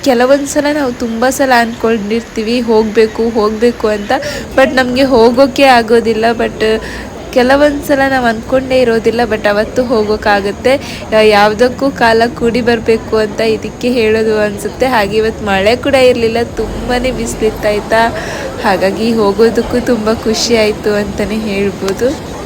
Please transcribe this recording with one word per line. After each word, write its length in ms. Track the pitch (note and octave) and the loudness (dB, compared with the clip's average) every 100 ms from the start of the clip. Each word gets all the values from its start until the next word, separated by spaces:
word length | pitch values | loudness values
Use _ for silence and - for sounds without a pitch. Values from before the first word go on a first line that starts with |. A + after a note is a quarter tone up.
ಕೆಲವೊಂದು 440 | - A#3+ B3+ C#4 C#4 | 2 2 4 2 2
ಸಲ 180 | D4+ C#4+ | -2 0
ನಾವು 180 | D4+ C4+ | 0 -2
ತುಂಬ 380 | B3 A#3+ A3+ B3 | -4 -4 0 -2
ಸಲ 220 | C4 C4+ A#3+ | 0 2 2
ಅಂದ್ಕೊಂಡಿರ್ತೀವಿ 1040 | A#3 A#3 A3+ A3+ G3+ A3+ A3+ - G#3+ A#3+ | 0 -2 -2 -2 -2 -4 -4 -6 -2 -2
ಹೋಗಬೇಕು, 680 | A#3 A3 A3 G#3+ A3 G#3+ A3+ | 2 2 2 2 0 2 -2
ಹೋಗಬೇಕು 580 | A3+ G#3 A3 A#3+ A#3 A3 | 0 -2 2 0 0 -2
ಅಂತ, 240 | G#3 G3+ C4 D4 C#4+ - - | -2 -2 -4 -4 -8 -4 2
but 180 | C4+ | 2
ನಮಗೆ 300 | C4 B3 B3 | 2 0 0
ಹೋಗೋಕ್ಕೆ 600 | C4+ B3+ A3+ A#3+ C#4 - | 2 4 4 4 2 4
ಆಗೋದಿಲ್ಲ. 640 | C#4 B3 A3+ A#3 G#3+ A3 A3+ | 4 4 4 2 2 0 0
But 320 | A3+ A3+ - A3 A3 - - - - - | 0 -4 -2 -2 -2 -4 -12 -12 -14 -2
ಕೆಲವೊಂದು 540 | C4 B3 C#4 D4 C#4+ C#4+ | 0 4 4 4 0 0
ಸಲ 120 | C#4 C4+ | 0 2
ನಾವು 160 | C4+ A#3+ | 2 0
ಅಂದ್ಕೊಂಡೇ 560 | A3 - C4 C4 C4 | -2 -2 -2 0 2
ಇರೋದಿಲ್ಲ, 400 | A#3+ A3+ A3 A3+ A#3+ | 2 2 0 0 -2
but 220 | G#3+ G#3 | 0 0
ಅವತ್ತು 360 | G#3 A3 - | 0 0 -2
ಹೋಗೋಕ್ಕಾಗುತ್ತೆ. 1200 | B3 A#3 G#3 G#3+ A3 G3+ G3+ G3 B3 C#4 - - - | 0 0 0 0 0 0 0 -2 0 0 -2 -12 0
ಯಾ-, 180 | A3 G#3+ | 4 6
ಯಾವುದಕ್ಕೂ 600 | G#3 G#3 G#3+ B3 B3 C#4 | 6 4 4 0 2 -4
ಕಾಲ 300 | C4+ A#3 A3+ A#3 - | 0 2 2 0 0
ಕೂಡಿ 220 | A#3 A#3+ | -2 0
ಬರಬೇಕು 560 | A#3 A#3 A3+ A3+ - A3 | 0 0 0 -2 0 -2
ಅಂತ 240 | G#3+ G3+ | -2 -2
ಇದಕ್ಕೆ 500 | A3+ G#3+ G#3+ - B3 | -2 -2 -4 -6 -2
ಹೇಳೋದು 480 | B3 A3 A3 A3 G#3+ | 0 0 0 0 0
ಅನಿಸುತ್ತೆ. 460 | G#3 G3+ G#3 - B3+ | -2 -4 -8 -2 0
ಹಾಗೆ 320 | B3 G3+ A3 | 0 0 0
ಇವತ್ತು 280 | A3 A3 G#3 | -2 -4 -2
ಮಳೆ 300 | G3 G3 B3 | 0 2 2
ಕೂಡ 180 | C#4+ | 2
ಇರಲಿಲ್ಲ, 440 | C4+ B3+ B3 A3+ A3+ A#3 - | 4 4 4 0 0 -4 -4
ತುಂಬಾ 640 | G#3+ - - A#3+ B3 A3+ | -6 -6 -4 -2 -2 -4
ಬಿಸಿಲಿತ್ತು 500 | A#3 - G#3+ G#3+ G#3+ | -6 -2 -2 -2 -2
ಆಯಿತಾ. 500 | G#3 G#3 A3 A#3 G#3+ - - - - | -2 0 0 0 -2 -8 -8 -10 -6
ಹಾಗಾಗಿ 500 | A3+ F#3 F#3 G3 A3+ | -2 0 0 0 -2
ಹೋಗೋದಕ್ಕೂ 680 | A3+ G3+ G3 A3+ A3+ A3+ B3 | 2 0 4 2 2 -2 -2
ತುಂಬ 340 | A#3 A#3+ G#3+ | 0 -2 0
ಖುಷಿ 420 | A3+ - A3 - A#3 | -2 -2 -2 0 2
ಆಯಿತು 380 | G#3+ G#3+ A3 | 0 0 -2
ಅಂತಲೇ 460 | G#3 G#3 - G3+ A3 | -2 -2 -4 -4 -4
ಹೇಳ್ಬೋದು. 1000 | G#3+ G3 G3+ F#3 F#3+ F#3+ A#3 D#4 - - | -4 -2 -2 -4 -6 -2 -2 -2 -10 -12